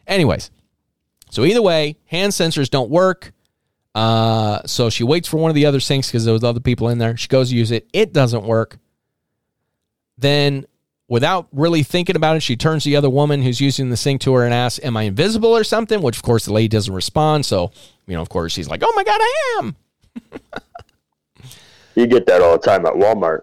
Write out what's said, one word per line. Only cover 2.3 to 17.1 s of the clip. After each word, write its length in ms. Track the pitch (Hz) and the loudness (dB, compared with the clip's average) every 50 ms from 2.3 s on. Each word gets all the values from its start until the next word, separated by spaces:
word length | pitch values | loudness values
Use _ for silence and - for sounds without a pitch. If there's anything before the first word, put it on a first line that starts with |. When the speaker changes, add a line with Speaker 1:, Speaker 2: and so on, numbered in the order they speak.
Speaker 1:
sensors 380 | 190 - 175 165 156 151 135 - | 0 -2 -2 -2 0 -2 -2 0
don't 200 | - 139 123 107 | 0 -2 -2 0
work. 440 | 147 175 185 185 180 - - - - _ _ _ _ _ _ _ _ _ _ _ - | 2 2 2 2 0 -2 -8 -20 -20 _ _ _ _ _ _ _ _ _ _ _ -4
Uh, 680 | 107 113 113 113 113 113 113 113 113 110 104 104 - - | 0 0 2 2 2 2 2 0 0 0 -2 -2 -4 -6
so 240 | - - - 120 113 | -6 -4 -2 -2 -2
she 140 | - - 117 | -2 -2 0
waits 240 | 120 156 180 175 | 0 0 0 -2
for 100 | - 160 | -2 -2
one 140 | 160 160 165 | 0 0 2
of 40 | 156 | 2
the 100 | 147 147 | 2 2
other 160 | 147 139 131 | 2 2 0
sinks 280 | - - 143 139 131 - | 0 -2 -2 -2 -2 -2
'cause 140 | - 117 113 | -2 0 2
there 100 | 113 113 | 2 2
was 100 | 110 120 | 2 0
other 160 | 120 117 120 | 0 -2 -2
people 260 | - 127 120 - 110 | -2 -2 -2 0 0
in 100 | 117 120 | -2 0
there. 200 | 117 117 113 117 | 0 -2 -2 -4
She 100 | 117 - | -6 -2
goes 220 | - 135 131 127 123 | 0 0 2 2 2
to 60 | 131 | 0
use 140 | 117 113 110 | 0 0 0
it. 200 | 120 113 - _ | -2 -4 -6 _
It 220 | - 185 220 175 - | -2 -2 -2 0 2
doesn't 320 | 147 131 117 120 113 98 | 2 2 2 0 -2 -2
work. 340 | 113 113 113 110 - - - _ _ _ _ _ _ _ _ _ _ _ _ _ _ _ _ _ _ _ _ _ _ _ _ _ _ _ | -2 0 0 -2 -4 -8 -18 _ _ _ _ _ _ _ _ _ _ _ _ _ _ _ _ _ _ _ _ _ _ _ _ _ _ _
Then, 480 | - 131 139 147 147 143 143 139 135 135 - _ _ _ _ _ _ _ - | -4 -2 0 2 2 0 0 -2 -4 -8 -12 _ _ _ _ _ _ _ -4
without 380 | 120 117 135 165 190 180 160 _ | -2 0 0 0 0 -2 -6 _
really 320 | - 135 156 170 170 156 139 | -4 -2 0 0 2 0 0
thinking 320 | - - 180 175 190 175 | 0 -2 -2 -2 -2 -2
about 220 | 160 156 156 160 | 0 0 0 0
it, 60 | 160 - | 0 -2
she 120 | - 120 | -4 -4
turns 280 | 120 - 160 160 151 - | -2 -2 -2 0 0 0
to 60 | 147 | 0
the 60 | 143 | 2
other 140 | 143 143 135 | 2 2 2
woman 320 | 127 143 147 147 147 139 | 2 2 2 2 0 0
who's 180 | 127 127 123 120 | 0 -2 0 0
using 300 | 139 139 127 - 135 123 | 0 0 0 -2 -2 -4
the 80 | 120 | -4
sink 240 | - - 143 139 127 | -2 -2 -2 -2 0
to 120 | - 135 131 | 0 2 2
her 100 | 123 120 | 2 2
and 80 | 120 120 | 2 0
asks, 260 | 120 123 117 - - | 0 0 -2 -4 -6
"Am 140 | - 131 117 | -6 -4 -4
I 80 | 110 110 | -2 -2
invisible 460 | 104 95 120 170 214 226 233 226 226 | -2 -2 -2 -2 0 0 2 2 4
or 160 | 233 226 208 | 4 2 2
something?" 360 | - 220 220 226 - 220 208 | 0 -2 -2 0 -2 -2 -2
Which, 140 | 156 120 113 | 0 -2 -4
of 80 | - - | -2 0
course, 220 | 123 117 110 - | 0 0 0 0
the 80 | - 101 | 0 0
lady 160 | 110 113 107 | 0 2 2
doesn't 240 | 110 107 101 98 95 | 0 0 -2 -2 -4
respond. 520 | 92 - - | -6 -6 -4